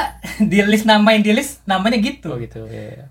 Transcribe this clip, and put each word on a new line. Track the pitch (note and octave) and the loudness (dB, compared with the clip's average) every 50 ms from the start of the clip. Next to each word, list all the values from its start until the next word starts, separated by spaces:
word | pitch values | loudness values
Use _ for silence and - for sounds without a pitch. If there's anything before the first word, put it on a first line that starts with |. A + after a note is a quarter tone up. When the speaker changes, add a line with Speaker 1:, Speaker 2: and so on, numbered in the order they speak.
| - - - - - | 0 -2 -8 -12 -16
Speaker 1:
<laughs> | - - - G#3+ E3+ | -10 -4 -2 0 2
di | F3 G3+ G3+ | 2 2 2
list | G#3 G#3+ G#3+ A3 | 4 2 2 4
nama, | A3+ G#3+ G#3 G#3 A3 | 4 4 4 6 4
yang | A3 G#3+ G#3 | 4 4 4
di | G#3+ G#3+ | 2 2
list | B3 D4 - - - _ | 0 0 -4 -8 -10 _
namanya | - F#3+ F#3 F#3+ A3+ B3 A#3 | -4 -2 -2 0 0 0 0
gitu. | G#3 C4+ - - - E3+ | -2 -2 -4 -6 -10 -10
Speaker 2:
Oh | C3+ A#2+ | -10 -8
gitu, | A#2 A2+ - A2+ A2 | -10 -12 -12 -14 -14
iya, | A2 A2+ A2 G#2+ | -14 -14 -14 -14
iya. | G#2+ - - C3 - | -16 -16 -18 -20 -20